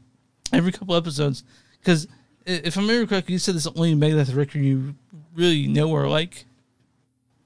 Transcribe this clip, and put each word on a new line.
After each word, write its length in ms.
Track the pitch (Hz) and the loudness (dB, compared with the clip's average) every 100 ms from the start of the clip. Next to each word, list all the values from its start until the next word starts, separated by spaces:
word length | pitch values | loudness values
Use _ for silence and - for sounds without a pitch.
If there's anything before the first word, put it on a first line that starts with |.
| _ _ _ _ - | _ _ _ _ -2
every 180 | 254 175 | 0 0
couple 240 | 180 190 170 | -2 -2 -2
episodes. 480 | 170 139 147 135 - _ _ _ | 0 -2 -2 -4 -10 _ _ _
'Cause 240 | - 165 147 - _ _ - | 0 0 0 -16 _ _ -8
i-, 140 | 180 | -6
if 140 | 160 165 | -4 -2
I 40 | |
remember 240 | 208 233 233 | 0 0 0
correctly, 280 | 196 175 | -2 -2
you 60 | 180 | -2
said 140 | - 175 | -2 -2
this 100 | 151 | -2
is 60 | |
the 40 | - | 0
only 140 | 165 151 | 2 4
Megadeth 400 | 151 156 135 131 | 4 2 2 0
record 260 | 143 151 | -2 0
you 320 | 139 135 135 143 _ 165 151 165 | 0 0 -2 -10 _ -20 -14 -2
really 320 | 180 156 139 | 2 2 2
know 220 | 143 156 | 0 2
or 160 | 151 139 | 0 0
like. 380 | 156 175 - - _ _ _ _ _ _ _ _ _ | 0 -2 -8 -20 _ _ _ _ _ _ _ _ _